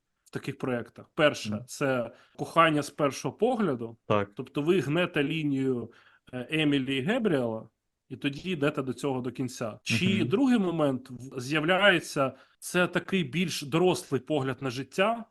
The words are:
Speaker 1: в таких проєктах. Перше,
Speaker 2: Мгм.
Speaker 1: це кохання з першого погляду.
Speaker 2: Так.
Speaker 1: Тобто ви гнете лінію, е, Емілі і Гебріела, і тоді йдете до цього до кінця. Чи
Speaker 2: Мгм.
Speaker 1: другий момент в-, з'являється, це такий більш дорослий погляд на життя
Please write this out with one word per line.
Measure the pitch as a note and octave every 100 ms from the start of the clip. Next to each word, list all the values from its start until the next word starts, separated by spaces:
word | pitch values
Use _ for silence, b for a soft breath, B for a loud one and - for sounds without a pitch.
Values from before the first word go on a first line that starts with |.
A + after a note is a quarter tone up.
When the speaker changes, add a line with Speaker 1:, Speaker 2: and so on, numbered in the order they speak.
| _ _
Speaker 1:
в | _
таких | B2+ - C3+
проєктах. | C3 A#2+ A2+ - - -
Перше, | D3+ B2 G#2+ G#2+
Speaker 2:
Мгм. | B2
Speaker 1:
це | - C#3+ B2+ A2+ b b -
кохання | D3 E3 E3 D3
з | C#3
першого | - C#3+ B2+ C#3+ -
погляду. | A#3 A#3+ F#3+ A#2+ A#2 A2+ -
Speaker 2:
Так. | G#2+ G2+ -
Speaker 1:
Тобто | B2+ -
ви | D3 F#3
гнете | C3+ D#3+ F3 E3
лінію, | C#3 D#3+ D3 C3+ C3 B2 A2+ b b b _
е, | B2+ B2
Емілі | D#3 D3+ C#3+ C3 C3+
і |
Гебріела, | C3+ B3+ A3 C#3+ A#2+ A2 - _ _ _ _
і | C3
тоді | C#3+ C#3 F3+
йдете | E3+ C#3+ D3
до | C3
цього | A#2+ D3 C3
до | B2
кінця. | - B2+ - A#2 A2
Чи | - A2+ F#3 F#3+
Speaker 2:
Мгм. | C#3+
Speaker 1:
другий | G3+ C4+ A#3+
момент | F#3 E3 C#3+ B2+ B2
в-, | B2 C3 C3+
з'являється, | B2 D#3 D#3 F#3 G3+ F3 - D3+ C3 B B B
це | - F3+ F3
такий | F3 - G3
більш | C#3+ D3 F3 -
дорослий | C#3+ D#3+ F3+ D#3 - C3+
погляд | - D3+ C3 B2+
на | C3+
життя | A#2+ C3+ - G3+ A#3 A3